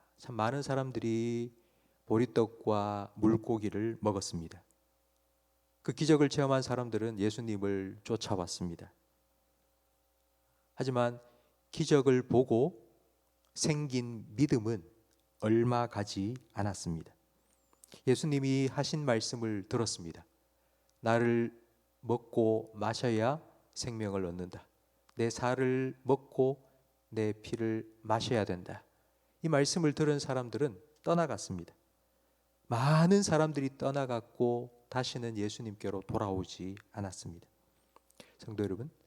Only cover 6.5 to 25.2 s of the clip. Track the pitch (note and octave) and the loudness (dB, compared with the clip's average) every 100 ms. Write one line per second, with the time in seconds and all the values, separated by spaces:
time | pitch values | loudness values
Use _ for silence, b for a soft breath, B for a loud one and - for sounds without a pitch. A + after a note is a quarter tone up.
6.5 | C3+ B2+ B2 A#2+ A2 A2+ G#2+ G#2 G#2+ A2+ | 2 0 -4 -2 -4 -4 0 -2 -2 -4
7.5 | G2+ G2+ G2 F#2+ G#2 - A2 - F#2+ F2 | -2 -2 -2 -4 -10 -6 -4 -2 -2 -4
8.5 | - F2+ E2+ - _ _ _ _ _ _ | -6 -8 -8 -14 _ _ _ _ _ _
9.5 | _ _ _ _ _ _ _ _ _ _ | _ _ _ _ _ _ _ _ _ _
10.5 | _ _ - C3+ B2+ A#2+ A#2+ b b b | _ _ -6 -2 2 0 -2 b b b
11.5 | _ _ - D#3 D3 C3+ B2+ B2+ B2 C3 | _ _ -6 4 6 6 4 4 4 6
12.5 | A2+ D#3 - - _ _ _ _ _ _ | 4 2 -2 -16 _ _ _ _ _ _
13.5 | - D#3+ D3 D3 B2+ A#2+ A2+ G2+ G#2+ D3+ | -4 0 0 0 -2 -2 -8 -10 0 2
14.5 | C3 G#2+ A2 - _ _ _ _ _ A2 | 4 0 -4 -6 _ _ _ _ _ 2
15.5 | A2+ A#2+ B2 A#2+ G#2 G2+ G2 G2 B2+ - | 4 4 2 0 -2 -4 -2 -4 -6 -10
16.5 | - G2+ F#2+ F2 E2 - _ _ _ _ | -4 -4 -2 -6 -6 -8 _ _ _ _
17.5 | _ _ _ - B - B2 D#3+ C#3+ C3+ | _ _ _ -20 B 0 0 0 0 0
18.5 | C3+ C3+ A2+ C3+ D#3 C#3+ A2+ - B2 A2+ | 0 0 -2 -4 -2 0 0 0 -4 -4
19.5 | G#2 F#2 A#2 A2+ - E2+ E2 - _ _ | -4 -2 -2 -2 -4 -10 -14 -20 _ _
20.5 | _ _ _ _ _ A2+ A#2 A#2+ A#2 A#2 | _ _ _ _ _ 2 4 4 2 0
21.5 | - _ _ _ _ A2+ A#2+ - - A2 | -6 _ _ _ _ -4 -4 -2 2 2
22.5 | A2 - G#2 G#2 A2+ B2+ A2 A#2 D#3 - | 2 -2 -6 -4 -2 0 2 2 -2 -8
23.5 | _ _ - B2+ A2+ G#2+ G2 F2+ F2 F2+ | _ _ -10 -8 -6 -4 -2 -4 -6 -8
24.5 | - - _ _ _ _ - | -12 -18 _ _ _ _ -2